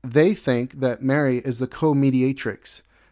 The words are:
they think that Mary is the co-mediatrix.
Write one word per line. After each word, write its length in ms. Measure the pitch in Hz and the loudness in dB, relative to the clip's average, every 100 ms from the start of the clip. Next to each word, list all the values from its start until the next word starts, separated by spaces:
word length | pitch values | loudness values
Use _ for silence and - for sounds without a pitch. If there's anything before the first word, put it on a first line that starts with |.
they 320 | 127 127 170 | -2 2 4
think 460 | 208 - 120 127 139 | 2 0 -2 -2 -2
that 240 | 131 120 | -2 -2
Mary 340 | 131 143 139 123 | 0 2 2 0
is 200 | 135 117 | -2 -6
the 80 | 127 | -6
co-mediatrix. 1160 | - 160 143 139 127 127 135 117 - - - _ _ _ | -2 0 2 2 2 0 -2 -6 -8 -10 -14 _ _ _